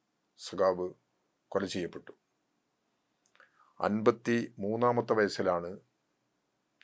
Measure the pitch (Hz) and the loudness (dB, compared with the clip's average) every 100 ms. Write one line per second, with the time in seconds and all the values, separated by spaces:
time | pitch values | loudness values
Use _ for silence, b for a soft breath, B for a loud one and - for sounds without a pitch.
0 | _ _ _ - - 90 95 92 90 - | _ _ _ -16 -10 2 2 2 -2 -8
1 | _ _ _ _ _ 101 98 98 85 - | _ _ _ _ _ -4 -2 -4 -6 -8
2 | - - _ _ _ _ _ _ _ _ | -18 -20 _ _ _ _ _ _ _ _
3 | _ _ _ b b b b b 95 104 | _ _ _ b b b b b -2 2
4 | 110 117 - 117 117 - 101 113 120 120 | 2 2 0 -2 -2 -6 -4 0 2 2
5 | 113 110 104 - 95 87 87 101 _ _ | 2 2 2 0 0 0 -4 -12 _ _
6 | _ _ _ _ _ _ _ _ | _ _ _ _ _ _ _ _